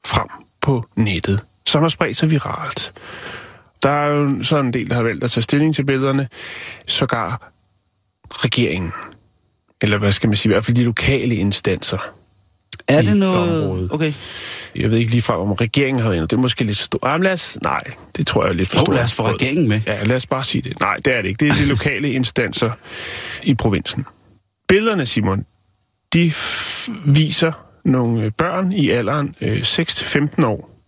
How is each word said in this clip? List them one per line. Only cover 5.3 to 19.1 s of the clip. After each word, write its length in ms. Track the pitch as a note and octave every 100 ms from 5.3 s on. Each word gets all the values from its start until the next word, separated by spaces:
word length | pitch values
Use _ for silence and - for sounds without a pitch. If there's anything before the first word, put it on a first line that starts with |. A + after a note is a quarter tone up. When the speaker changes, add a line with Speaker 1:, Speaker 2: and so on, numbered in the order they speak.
Speaker 1:
tage 100 | -
stilling 320 | A2+ C#3+ D#3 D#3
til 80 | C#3
billederne. 420 | C3+ C3+ C3+ C3+ - - - - - -
Sågar 640 | - C3+ A#2+ F#2 B2 - _ _ _ _ _ _ _ -
regeringen. 600 | - - - A2+ F2 E2+ - - - _ _ _ _ _ _
Eller 160 | G#2+ G#2+
hvad 140 | G#2
skal 180 | G2 A#2
man 80 | G#2+
sige, 120 | A2
i 40 |
hvert 120 | G2 G#2+
fald 120 | A#2+
de 60 |
lokale 520 | A#2+ A2 - C3+ A#2+ A2+
instanser 760 | G2+ G2+ - F#2 - F#2+ - - _ _ _ _ _ - -
Speaker 2:
Er 140 | C#3+
Speaker 1:
i 40 | D#3+
Speaker 2:
det 120 | G#3
noget 460 | F#3+ F#3 F3 E3
Speaker 1:
området. 280 | G2 F#2 F#2
Speaker 2:
Okay. 200 | D3+ D#3 C#3+ - - - - - -
Speaker 1:
Jeg 160 | A2
ved 60 | A2+
ikke 140 | A#2
ligefrem, 280 | A#2+ A2 F#2+
om 120 | G2
regeringen 500 | F#2+ A#2 - C#3 C3
har 80 | A2+
været 80 | F2+
inde. 100 | D#2+
Det 60 |
er 80 | A2
måske 220 | B2+ -
lidt 140 | A2+ G#2
stort. 240 | - - B2+
Jamen, 120 | D#3
lad 100 | F#3+
os, 240 | F3+ - -
nej, 200 | - D2 - - - -
det 100 | -
tror 160 | -
jeg 60 | -
er 40 |
lidt 160 | F2 F#2
for 80 | -
Speaker 2:
Jo, 60 | -
Speaker 1:
stort. 100 | B2+
Speaker 2:
lad 80 |
os 100 | A#2+